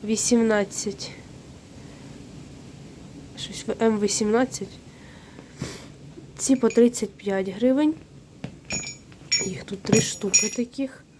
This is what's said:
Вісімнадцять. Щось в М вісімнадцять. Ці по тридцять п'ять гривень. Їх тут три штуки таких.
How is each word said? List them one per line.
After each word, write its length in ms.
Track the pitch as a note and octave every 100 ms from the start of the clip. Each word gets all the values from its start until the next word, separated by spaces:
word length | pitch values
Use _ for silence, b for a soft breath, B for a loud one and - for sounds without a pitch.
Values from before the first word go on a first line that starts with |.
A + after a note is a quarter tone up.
Вісімнадцять. 1040 | G#3 A3 - A#3+ A3+ G#3 G3 - G#3+ G3 - - - - - - - - B B B B - - - - - - - - - - - -
Щось 260 | - - -
в 160 | -
М 180 | A3+ G#3+
вісімнадцять. 680 | G3+ - G#3+ A3+ B3+ - G3 - B B B B B B B B B B B B - - - -
Ці 180 | - C4
по 120 | A3+
тридцять 420 | A#3 A#3+ A#3+ G3+
п'ять 380 | - G3+ F#3+ F#3+
гривень. 460 | F#3+ B3 C4 D4+ D#4 - - - - - - - - - - - - - - G3
Їх 180 | F#3
тут 180 | - G3
три 180 | - G#3+
штуки 480 | - - G3+ F3+ G#3+ -
таких. 480 | A#3+ - C4+ - -